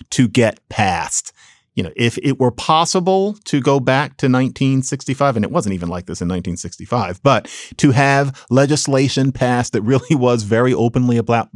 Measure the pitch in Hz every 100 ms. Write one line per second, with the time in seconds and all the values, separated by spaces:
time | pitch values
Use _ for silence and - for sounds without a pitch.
0 | - - 117 123 110 - _ - 98 82
1 | 76 - - - _ _ _ - 90 -
2 | 117 - 139 131 123 - - 160 170 190
3 | 180 190 202 208 - 147 143 139 127 131
4 | 147 - 135 127 127 - 135 131 127 139
5 | - 131 139 113 107 - 104 95 85 90
6 | - - 87 92 90 82 82 - 80 120
7 | 92 92 139 110 - - - - 147 123
8 | 139 139 139 - - 127 139 151 143 135
9 | 139 139 135 - 123 123 120 113 107 135
10 | - 147 123 120 101 113 127 120 117 127
11 | 123 117 113 117 -